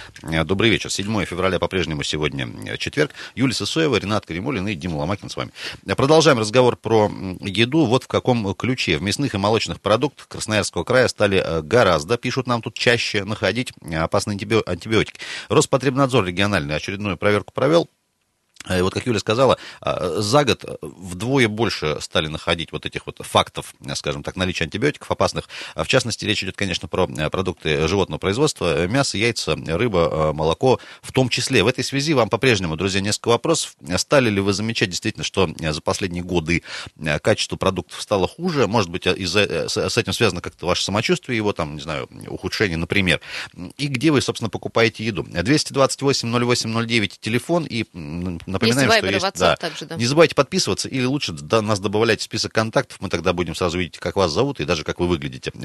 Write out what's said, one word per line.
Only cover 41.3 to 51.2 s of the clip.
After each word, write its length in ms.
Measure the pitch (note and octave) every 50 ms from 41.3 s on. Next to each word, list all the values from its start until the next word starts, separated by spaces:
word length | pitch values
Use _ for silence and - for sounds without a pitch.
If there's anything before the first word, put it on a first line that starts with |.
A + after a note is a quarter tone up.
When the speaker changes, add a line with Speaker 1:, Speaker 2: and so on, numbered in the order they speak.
| B2
Speaker 1:
его 160 | A2 G#2 G#2
там, 240 | - - E2 D2 D#2
не 60 | D2+
знаю, 260 | - D#2+ D2+ C2+ A#1+ - - - -
ухудшение, 500 | - - - - F#2 - - A2+ F#2 D#2+
например. 420 | D#2+ E2 - - G2+ F#2+ F2+ D2 - - - - - - - - F2 F2 - -
И 100 | - C#3+
где 240 | C#3+ C3+ A#2 C#3 D#3+
вы, 100 | D3 B2
собственно, 280 | - - A2+ - A#2 G2+
покупаете 540 | - G2+ - G#2 - A#2 A#2 A2+ - - A2
еду? 200 | A#2 G2+ A2 B2
Двести 500 | - - F2 E2+ A2+ D3+ D3 - - B2
двадцать 280 | C#3 C3+ B2+ - -
восемь 280 | C3+ C#3 B2+ - - A#2
ноль 160 | A#2 A#2+ A#2+
восемь 240 | A#2+ B2 - - A2+
ноль 180 | A2 A#2 A#2
девять 320 | A2+ A#2 A2+ G2+ - - -
телефон. 460 | - A2 A2+ A#2+ - - E3+ F3 D3+
И, 180 | - - A2+ G#2 - -
м, 460 | F2 D2+ C#2+ D#2+ F2 F2+ F#2 E2+ D#2+ - F#2+ F#2+
напоминаем, 340 | F#2+ A#2 A2+ A#2 C#3 C3+
Speaker 2:
Есть 120 | A2 A2+ G#2+
Speaker 1:
что 80 | F#2
Speaker 2:
Viber, 60 | F#2+ G2
Speaker 1:
есть, 120 | F#2+ -
Speaker 2:
WhatsApp 140 | G2 - -
Speaker 1:
да. 160 | F#2 E2+ D2+
Speaker 2:
также, 300 | - - D#3+ - - D#3+
да. 80 | C#3 -
Speaker 1:
Не 100 | G#2 A#2
забывайте 300 | A#2+ D3 E3 E3 - -
подписываться 520 | - C3+ - F#3 F#3 - - F#3 - -
или 180 | - - C3 B2
лучше 260 | B2+ C#3+ C#3+